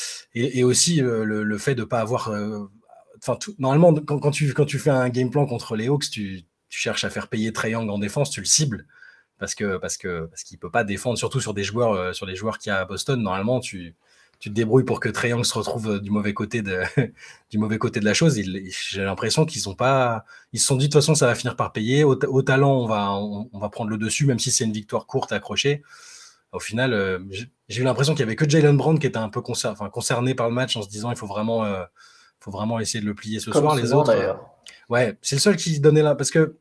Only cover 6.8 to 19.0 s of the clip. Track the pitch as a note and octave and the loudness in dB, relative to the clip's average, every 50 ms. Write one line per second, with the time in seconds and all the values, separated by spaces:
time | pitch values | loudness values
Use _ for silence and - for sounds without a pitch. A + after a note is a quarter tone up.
6.8 | - A#2 G#2 - - G2 - G#2+ - - - A2 A2 A2+ A2 - - A2 A2+ A#2 | -4 -4 -4 -4 -4 -4 -6 -8 -8 -6 -4 -2 -2 -2 -4 -4 -4 -2 -2 -2
7.8 | A2+ G#2 G2+ G#2 G#2 G2+ - D3 C#3+ - - G#2+ F#2+ - - - D#3 C3 G#2+ F2+ | -4 -4 -4 -4 -4 -4 -2 -2 -2 -2 -4 -6 0 2 2 2 2 0 -2 -6
8.8 | - _ _ - - - - _ _ _ _ - G2 - - - G#2+ G2+ F#2+ F2+ | -10 _ _ -20 -20 -20 -20 _ _ _ _ -10 -8 -8 -6 -4 -2 -2 -2 -4
9.8 | - E2+ - - - F#2 F2 E2 D#2+ E2 - - - - - - - F2+ - A#2 | -4 -8 -8 -6 -6 -6 -6 -6 -8 -10 -12 -16 -18 -18 -16 -16 -12 -4 -2 -2
10.8 | A2+ G2+ G2 F#2+ - B2+ A2+ - B2 A2 - B2+ - A2 G2 G2+ G2 G2 G2+ A#2 | -2 -2 -4 -4 -2 -4 -4 -2 -4 -4 -2 -4 -4 -4 -4 -4 -4 -4 0 0
11.8 | A#2+ A2+ G2+ F#2 F2+ F#2 F2 - G2+ F#2+ F#2 F#2 G#2+ A2+ G#2 - - G#2+ G2+ F#2+ | 2 2 2 0 -2 -4 -6 -6 -8 -10 -8 -6 -6 -6 -6 -6 -4 -4 -2 -2
12.8 | F#2 F#2 G2 F#2+ - - C3+ B2 A2 F#2+ F#2 F#2+ G2 A2+ B2+ B2 - - G#2 F#2 | -2 -4 -6 -6 -2 -2 -2 0 0 -2 -2 -2 0 0 0 -2 -2 -6 -12 -12
13.8 | F2 E2 E2 _ _ _ _ _ _ _ _ - - G#2 G2+ A2+ A2+ G#2+ A#2 C3 | -14 -14 -18 _ _ _ _ _ _ _ _ -14 -12 -6 -2 -2 2 4 4 4
14.8 | B2 B2 A#2 - - A2+ G2+ - - A#2+ A#2+ A#2+ A#2+ - - A2+ G2+ - - A#2 | 4 4 -2 -2 -2 -4 -2 0 0 0 0 0 0 0 -2 -2 -4 -4 -4 -4
15.8 | G#2+ A2 G2+ G2 G2+ G2 G#2 G#2 G2+ G#2 G2+ - G#2+ G2+ - A#2 G#2 G2 F#2 F2+ | -2 -2 -2 -2 -2 0 0 0 0 0 -2 -4 -4 -4 -4 -4 -4 -2 -2 -2
16.8 | F2+ - - C#3+ A#2+ - - - - - - - _ - - G#2+ A2 G#2 A2 G#2+ | -2 0 0 0 0 0 -4 -16 -20 -20 -20 -20 _ -6 -2 -2 0 0 -2 -2
17.8 | - B2 - A#2 G2+ G#2+ G2+ - E3 D#3+ C3 G#2+ G2 F#2+ F#2 G2 F#2+ F#2 - - | -2 -2 -2 0 2 2 2 4 4 4 2 2 -2 -4 -6 -8 -10 -10 -10 -10
18.8 | - - G2 G2 | -8 -8 -4 -4